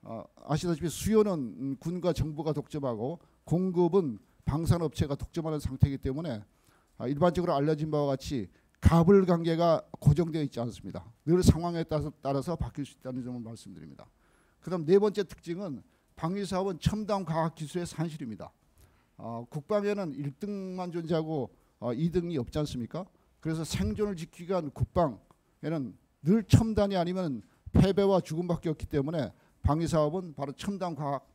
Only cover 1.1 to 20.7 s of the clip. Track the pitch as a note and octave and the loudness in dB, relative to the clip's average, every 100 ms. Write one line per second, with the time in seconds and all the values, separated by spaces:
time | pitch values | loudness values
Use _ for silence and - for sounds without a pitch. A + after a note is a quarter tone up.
1.1 | A3 G#3 F3 B2 - C3+ C3+ E3 F3+ F3 | 6 6 2 -4 -6 -6 -4 -4 -2 0
2.1 | D#3 D#3 D3+ D#3 D3 C3 D3+ C#3 A2+ A#2+ | 0 -2 -2 -2 -2 -4 -6 -4 -4 -4
3.1 | E3 _ _ - D#3+ F#3 F3 F3 F#3 D#3+ | -6 _ _ -2 0 2 4 4 4 2
4.1 | G#2 _ _ - C#3 D#3+ E3+ D#3+ - D#3 | -4 _ _ -4 -2 2 2 2 -2 -2
5.1 | C#3 - - D#3+ D3+ - C3+ C#3+ C#3 C3+ | -2 -6 -6 -4 -4 -6 2 2 2 -4
6.1 | C3+ E3+ A2+ G#2 _ _ _ _ _ A#2 | -4 -4 -6 -10 _ _ _ _ _ -6
7.1 | C#3+ F3 F3 F3 C#3+ C#3+ D#3 D#3 D3+ C#3+ | 2 2 2 0 2 2 0 0 0 0
8.1 | C3+ - C#3+ G2 _ _ _ - E3 E3 | -2 -4 -6 -6 _ _ _ 6 6 8
9.1 | G3+ F#3 E3+ E3 E3 E3+ D#3 - - - | 8 8 2 2 2 4 4 0 2 4
10.1 | D3 E3 D#3+ C#3+ - A#2+ - G2 - - | 4 2 0 -4 -4 -6 -6 -10 -12 -12
11.1 | - - F3+ F3 D#3+ F3 E3+ D#3+ D#3 D3 | -10 2 6 6 6 2 -2 -2 -2 -4
12.1 | - C3+ C#3 C3+ D#3+ A#2+ B2+ C#3 - C3 | -6 -2 -2 -2 -4 -6 -6 -10 -10 -10
13.1 | B2+ B2 B2 A2+ A#2 G2 F2+ D#2 C#2 - | -8 -8 -10 -12 -14 -16 -18 -18 -18 -20
14.1 | _ _ _ _ _ - F3+ D3+ G3 G#3+ | _ _ _ _ _ -6 -4 6 6 6
15.1 | G3+ G3 - - E3+ G3+ B2 - _ _ | 0 -4 -6 -10 -8 -6 -10 -12 _ _
16.1 | - D#3+ G3 G3 F#3 G3 E3 - G#3 G#3 | -6 -4 -2 -2 -2 -2 0 0 -2 -2
17.1 | G3+ D#3+ D#3+ D#3+ - D3+ F3+ F3 - E3 | -2 0 0 0 -2 -8 -6 -6 -4 -6
18.1 | D3+ C3+ G#2+ - _ _ _ - _ _ | -6 -10 -10 -14 _ _ _ -20 _ _
19.1 | _ A2 A#2 A#2+ D#3 - G#3 G3+ G3+ F#3+ | _ -12 -12 -10 -12 -2 0 0 -2 -4
20.1 | C#3 C#3+ C3+ G3+ G3+ F#3+ | -6 -8 -8 -8 -8 -8